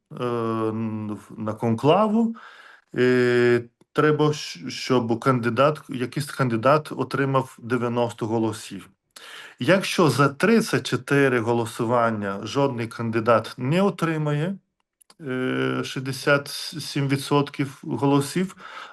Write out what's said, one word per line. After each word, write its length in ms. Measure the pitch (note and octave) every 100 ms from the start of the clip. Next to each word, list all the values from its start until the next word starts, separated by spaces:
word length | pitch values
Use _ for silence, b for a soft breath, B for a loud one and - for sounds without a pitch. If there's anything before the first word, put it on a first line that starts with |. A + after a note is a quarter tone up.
| - -
е, 40 |
н-, 880 | B2 A#2+ A2+ A2+ A2 A2 A2+ A2 G#2+
в-, 280 | G2+ - -
на 120 | G#2+
конклаву, 840 | G#2 A#2+ A2+ C#3 F3+ G#3+ A3 A3+ A3+ B B B B B B2
е, 680 | B2+ B2+ B2 A#2+ B2 A#2+ A#2+ _ _
треба, 340 | - D3+ D3+ D3+
щ-, 440 | D3+ - F3 C#3+
щоб 500 | - - B2+ A2+ A2+
кандидат, 640 | C3+ B2 A2+ A#2 C#3+ D3 -
якийсь 420 | A#2+ B2 D3+ C#3
кандидат 640 | - B2+ A2+ B2+ D3+ D3+
отримав 680 | C3 B2+ - C#3 C3 C3 -
дев'яносто 640 | A2+ B2 A#2+ A#2+ A#2 - A2
голосів. 640 | A#2 A2+ A2 - G2 - _ _ - B B B B
Якщо 520 | B2+ F#3+ - - D#3
за 180 | A#2+ D#3+
тридцять 580 | - F#3+ A3+ - B2+ -
чотири 540 | B2 - C#3 C#3 B2
голосування 1000 | A2+ A#2+ A2+ - A#2 B2 A#2 G#2+ G2+ G2
жодний 440 | A2 B2+ C#3 A#2 A2+
кандидат 680 | - A#2 A2+ A2 A2 A2 -
не 260 | B2+ F3
отримає, 760 | G3 F#3 E3 D#3 D3+ D3 E3+ G3 _ _ _ _ _ -
е, 600 | C#3+ B2+ B2+ C3 C3 B2+
шістдесят 640 | B2+ C#3 C3 C3+ D3+ C#3+ C#3+ - - D#3+
сім 280 | - D3 C#3
відсотків 720 | C#3 - C#3+ C#3+ - C#3 -
голосів, 760 | D#3 B2 C#3 C#3 C#3 F3 F#3 - B B B